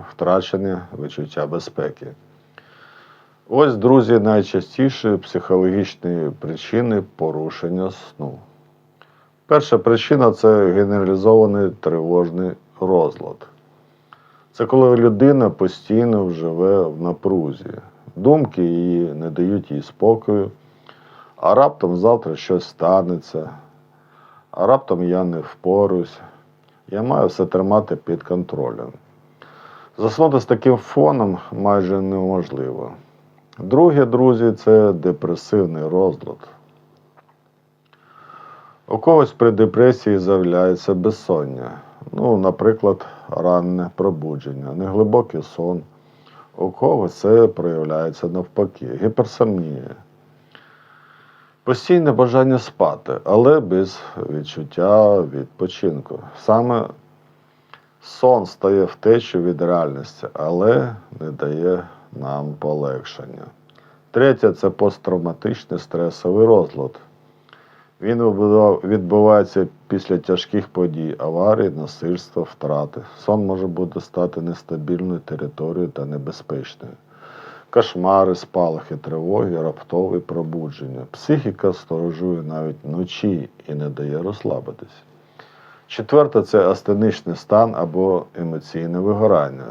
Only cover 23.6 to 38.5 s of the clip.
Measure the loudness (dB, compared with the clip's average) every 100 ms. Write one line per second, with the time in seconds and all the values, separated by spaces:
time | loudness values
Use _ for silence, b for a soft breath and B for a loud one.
23.6 | -20 _ _ b b b b b b -2
24.6 | 2 2 0 -2 0 0 -2 -4 -10 -8
25.6 | 0 2 2 0 -4 -12 B B B _
26.6 | _ _ -10 -6 -2 0 0 -2 -2 0
27.6 | 2 0 0 -6 -6 -8 -4 -6 -6 -6
28.6 | -8 -8 -14 -18 _ _ _ _ B B
29.6 | B B B -4 -4 2 2 2 0 2
30.6 | 2 2 0 2 2 2 -2 -4 -8 -4
31.6 | 0 0 0 -2 -2 -2 -2 -4 -4 -8
32.6 | -8 -8 -12 -16 _ _ _ _ _ -16
33.6 | -2 4 6 6 2 4 4 4 2 2
34.6 | 4 6 6 2 -2 -2 -4 -6 -2 0
35.6 | 0 -4 -2 0 0 -2 -10 -16 -18 -20
36.6 | _ _ _ _ _ _ _ _ _ _
37.6 | _ _ _ B B B B B B